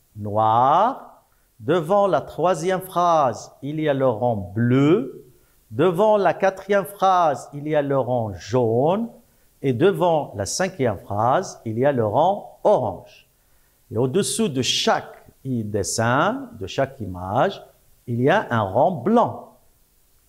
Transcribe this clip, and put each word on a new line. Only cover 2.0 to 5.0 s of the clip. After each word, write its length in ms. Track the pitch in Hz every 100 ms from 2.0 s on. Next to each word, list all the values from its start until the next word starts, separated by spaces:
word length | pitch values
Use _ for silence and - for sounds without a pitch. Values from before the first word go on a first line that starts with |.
| 202
la 140 | 147
troisième 640 | - - 170 175 175 185
phrase, 720 | 185 175 175 160 131 104 - -
il 180 | 135 156
y 80 | 151
a 60 |
le 120 | 135 131
rang 460 | 107 123 107 92
bleu. 800 | 101 120 127 143 208